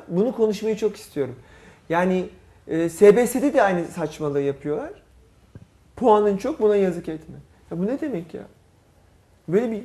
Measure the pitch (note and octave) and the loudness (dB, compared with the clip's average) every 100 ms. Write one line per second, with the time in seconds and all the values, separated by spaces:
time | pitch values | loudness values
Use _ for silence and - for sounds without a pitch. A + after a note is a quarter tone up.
0 | - E3+ B3 B3 A3 G3 G#3+ G#3+ G#3+ - | -6 -2 -2 0 -2 0 -4 -2 -4 -4
1 | - D3 B2 A#2+ - - - - - E3+ | -12 -6 -6 -8 -20 -20 -20 -20 -4 0
2 | F#3 F#3 F3+ - - - - D#3+ E3+ E3 | 2 0 -4 -14 -20 -20 -6 -2 -2 6
3 | G#3 G#3+ A#3+ C4 C#4+ C4+ G3 F3 D#3+ F3+ | 8 8 2 0 0 2 2 0 -4 -6
4 | D#3 D#3+ D3 C#3+ C#3 C#3 D3 D#3+ D#4 G#4+ | -8 -6 -4 -2 -2 -4 -6 -6 -8 -14
5 | _ _ _ _ _ - - _ _ - | _ _ _ _ _ -20 -20 _ _ 0
6 | A3+ G#3 G#3 G3 B3+ - G#3+ G3+ F#3+ E3+ | 4 6 4 0 -4 0 2 2 2 -2
7 | E3 D#3 - C#3 - _ _ E3+ G3+ C#4+ | -8 -12 -12 -20 -20 _ _ -6 -4 -4
8 | D4+ F3 E3+ - - _ _ _ _ _ | -4 -6 -8 -16 -18 _ _ _ _ _
9 | _ _ _ _ - G3 A#3 G#3+ | _ _ _ _ -2 -2 0 -6